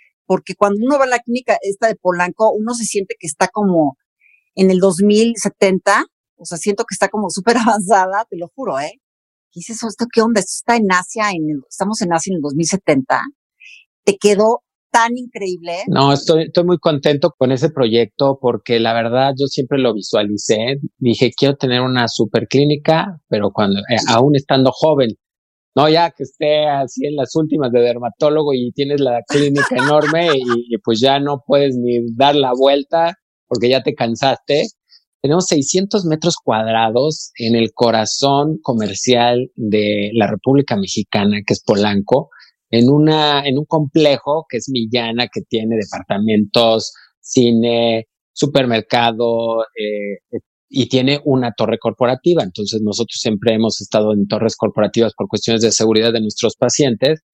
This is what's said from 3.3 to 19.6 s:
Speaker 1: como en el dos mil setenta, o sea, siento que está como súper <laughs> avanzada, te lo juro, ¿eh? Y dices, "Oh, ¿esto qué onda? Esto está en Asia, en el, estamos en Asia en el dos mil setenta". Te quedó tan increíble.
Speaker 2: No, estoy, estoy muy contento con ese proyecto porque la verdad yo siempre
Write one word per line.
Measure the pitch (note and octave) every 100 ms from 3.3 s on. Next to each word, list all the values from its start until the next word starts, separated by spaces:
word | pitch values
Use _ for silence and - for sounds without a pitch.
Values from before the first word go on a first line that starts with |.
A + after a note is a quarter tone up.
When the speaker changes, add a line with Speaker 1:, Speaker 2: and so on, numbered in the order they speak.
| - F#3
Speaker 1:
como | G#3+ G3+ E3 D3 - _ _ _ _ _ -
en | F#3+
el | F#3
dos | F#3+ E3
mil | G#3 G#3 A#3 A#3
setenta, | G3+ - G3 F#3+ - G#3+ - _ _ _
o | E3
sea, | E3+
siento | G#3 G3+ A3+
que |
está | G3 G3+
como | G#3+ F#3+
súper | G3 F#3 A#3+
<laughs> |
avanzada, | A3+ A3 F#3 G#3 F#3 G3 A3+
te | E3+
lo | E3+ -
juro, | A#3+ -
¿eh? | D3+ A#3+ _ _ _ _ _
Y | F3
dices, | E3+ A3
"Oh, | A3+
¿esto | - A#3
qué | -
onda? | A3 A3
Esto | - -
está | - A#3
en | G3+
Asia, | F3+ F#3 A3 G#3
en | F3 D#3
el, | D3 -
estamos | - G3 A3
en | F3+
Asia | E3 F#3+
en | F#3
el |
dos | C#3+ C#3+
mil | D#3+
setenta". | F#3+ - C3+ C3 C3 - - _ _ - - _ _
Te | - G3
quedó | G#3 G3+ A3 A#3+ - _ _
tan | A#3 A#3 B3
increíble. | A#3+ A3 G3 F3+ E3+ E3+ G3+
Speaker 2:
No, | C3 C#3
estoy, | C#3+ - D#3+
estoy | D#3+ - F3
muy | F3
contento | E3 D3 D3+ C#3+ E3+ -
con | B2+
ese | C3 D#3+
proyecto | D#3 A#2+ A2+ G#2+ - C#3 C#3
porque | B2 A2 - A#2
la | A2+
verdad | A#2 A2+ B2 C#3 C3+
yo | C#3
siempre | -